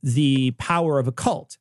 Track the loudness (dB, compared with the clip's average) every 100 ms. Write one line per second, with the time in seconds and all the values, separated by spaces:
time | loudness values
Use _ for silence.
0 | -2 0 2 2 0 -2 -2 0 0 0
1 | -2 -2 -2 -4 -6 -8